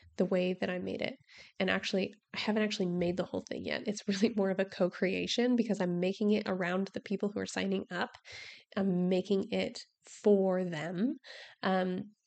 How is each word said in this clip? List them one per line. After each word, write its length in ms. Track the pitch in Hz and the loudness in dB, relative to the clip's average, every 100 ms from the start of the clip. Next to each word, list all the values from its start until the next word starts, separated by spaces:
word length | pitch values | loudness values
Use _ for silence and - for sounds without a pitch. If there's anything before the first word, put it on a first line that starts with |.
| - - | -18 0
the 80 | |
way 300 | 180 185 180 180 | 2 4 2 0
that 80 | 190 | -2
I 100 | 180 | -4
made 220 | 190 - | -4 -4
it. 120 | - 277 _ - - - | -4 -6 _ -20 -20 -4
And 100 | 190 | 0
actually, 420 | 190 - 190 - - _ | 0 0 -2 -2 -8 _
I 60 | - | -6
haven't 240 | - 214 | -2 0
actually 220 | 214 208 180 | 0 0 0
made 300 | 175 175 185 | 2 0 0
the 80 | |
whole 200 | 175 185 - | -2 -6 -6
thing 160 | - | -8
yet. 200 | 156 76 - | -4 -4 -4
It's 200 | 208 - | -4 -2
really 260 | 196 233 208 | 2 2 4
more 140 | 190 | 0
of 80 | 185 | 2
a 60 | |
co-creation 920 | 196 - 185 - 185 180 180 - 247 240 | -2 0 0 2 0 0 -2 2 4 4
because 240 | 214 202 | 2 2
I'm 200 | 180 175 | 0 2
making 320 | 185 196 208 | 0 2 2
it 160 | 214 208 | 2 2
around 420 | 185 175 185 196 | -2 0 0 -2
the 80 | 196 | -6
people 300 | - 190 202 | -4 -2 -2
who 80 | 202 | -2
are 60 | 190 | -4
signing 380 | 190 196 190 - | -2 0 -2 -2
up. 200 | 180 226 - - - - - _ 202 | -6 -6 -8 -18 -18 -16 -20 _ -2
I'm 320 | 196 180 180 | 0 2 2
making 380 | 185 185 196 - | 2 2 0 0
it 260 | 190 185 - - _ | -2 -2 -6 -16 _
for 600 | - - 208 202 190 185 | -20 2 6 6 6 2
them. 500 | 180 156 160 180 254 285 - - - - | 0 -4 -4 0 0 -2 -12 -18 -20 -4
Um, 480 | 196 185 185 185 208 _ | 0 2 2 -2 -6 _